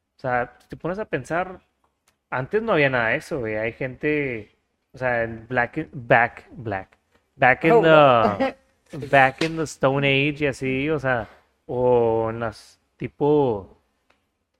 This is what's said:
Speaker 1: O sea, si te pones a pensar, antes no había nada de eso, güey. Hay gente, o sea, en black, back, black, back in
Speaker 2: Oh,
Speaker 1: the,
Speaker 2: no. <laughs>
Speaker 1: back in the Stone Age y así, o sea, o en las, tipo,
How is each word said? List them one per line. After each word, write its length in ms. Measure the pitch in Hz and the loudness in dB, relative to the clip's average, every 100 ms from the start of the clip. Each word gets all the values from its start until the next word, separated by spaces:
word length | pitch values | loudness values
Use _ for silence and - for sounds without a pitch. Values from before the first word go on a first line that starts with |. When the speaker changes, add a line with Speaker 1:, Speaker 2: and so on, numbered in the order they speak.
| _ _ | _ _
Speaker 1:
O 40 | |
sea, 340 | 131 123 123 _ | -4 -4 -4 _
si 80 | _ | _
te 80 | 139 | -12
pones 240 | 160 190 | -10 -8
a 60 | 214 | -8
pensar, 540 | 147 123 165 185 185 _ _ _ _ _ _ - | -8 -6 -6 -6 -12 _ _ _ _ _ _ -8
antes 320 | 127 135 214 | -6 -2 -2
no 100 | 226 | 0
había 140 | 165 139 | 2 2
nada 180 | 127 113 | 2 0
de 80 | 143 | -2
eso, 240 | - 156 | -4 -8
güey. 160 | 110 107 | -6 -4
Hay 160 | 113 | -6
gente, 840 | - 131 123 151 151 139 113 101 _ _ _ _ | -6 -10 -6 -4 -4 -4 -8 -14 _ _ _ _
o 60 | 123 | -6
sea, 260 | 127 117 | -4 -2
en 240 | 113 113 113 | -4 -8 -6
black, 400 | 127 120 156 160 | -4 -2 -6 -10
back, 540 | 143 117 123 117 - - | -6 2 2 2 -4 -20
black, 440 | 220 110 95 - _ _ _ _ | -14 -8 -8 -10 _ _ _ _
back 300 | - 127 127 | 2 2 4
in 80 | 165 | 4
Speaker 2:
Oh, 100 | 233 | 4
Speaker 1:
the, 60 | 160 | 6
Speaker 2:
no. 1200 | 156 139 120 110 101 170 - _ _ _ 151 139 | 8 8 6 4 0 -4 -6 _ _ _ -14 2
<laughs> 20 | |
Speaker 1:
back 320 | 139 131 - | 4 4 2
in 140 | 165 160 | -4 -4
the 80 | |
Stone 420 | 156 - 135 139 139 | -8 -2 0 2 0
Age 380 | 135 147 143 | 0 0 -2
y 20 | 147 | -6
así, 420 | 117 135 131 147 | -4 -4 -4 -2
o 120 | 156 | -2
sea, 280 | 131 123 104 - _ _ - | -2 -4 -6 -16 _ _ -10
o 640 | 127 123 120 117 113 113 | -2 2 2 2 0 -2
en 80 | 113 | -4
las, 420 | 113 - - _ _ - | -8 -10 -20 _ _ -14
tipo, 800 | 143 - 147 151 135 104 95 _ _ _ _ _ _ _ _ | -12 -4 0 2 0 -2 -8 _ _ _ _ _ _ _ _